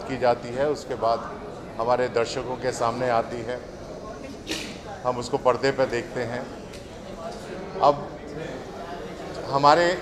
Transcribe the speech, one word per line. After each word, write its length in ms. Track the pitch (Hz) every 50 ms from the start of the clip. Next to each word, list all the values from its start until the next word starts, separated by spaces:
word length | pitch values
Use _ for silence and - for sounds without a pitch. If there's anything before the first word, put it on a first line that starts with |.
| -
की 100 | - 135
जाती 320 | 120 123 123 120 120 - 120
है। 180 | 117 127 139 151
उसके 260 | 143 - - - 131
बाद 320 | 107 110 113 117 110 - - - - - - - - - - - 110
हमारे 280 | 113 120 123 123 127 120
दर्शकों 460 | 107 117 117 - - 131 123 123 127
के 160 | 120 127 127 123
सामने 360 | - 123 117 117 123 127 123
आती 280 | 120 113 113 - 127 120
है, 180 | 110 117 123 123 - - - - - - - - - - - - - - - - - - - - - - - - - - - - -
हम 140 | 127 127
उसको 200 | 120 120 - - 135
पर्दे 320 | - 127 120 120 131 139
पर 140 | 135 131 131
देखते 340 | 117 120 120 113 - - 127 120
हैं। 180 | 113 120 123 131 - - - - - - - - - - - - - - - - - - - - - - - - - - 95
अब 260 | - 143 143 - - - - - - - - 156 160 - - - - - - - - - - - - - - - - - - - - -
हमारे 360 | 131 139 143 143 151 170 175 170 185 175